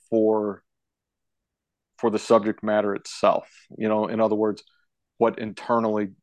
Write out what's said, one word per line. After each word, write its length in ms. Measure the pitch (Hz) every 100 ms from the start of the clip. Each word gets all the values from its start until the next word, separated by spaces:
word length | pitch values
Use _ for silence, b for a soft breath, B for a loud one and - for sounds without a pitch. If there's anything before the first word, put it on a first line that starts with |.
| -
for, 540 | 113 110 107 104 95 _ _ _ _ _ _ _ _ _ _ _ _ _ _
for 120 | 117
the 100 | 107
subject 440 | - 113 110 -
matter 320 | 107 107 104 98
itself. 520 | - - 101 - - - - -
You 100 | 107
know, 180 | 107 107
in 120 | 110
other 160 | 110 107
words, 280 | 107 98 - _ _ _ _ -
what 220 | 113 -
internally 720 | 110 - - 117 113 107 98 -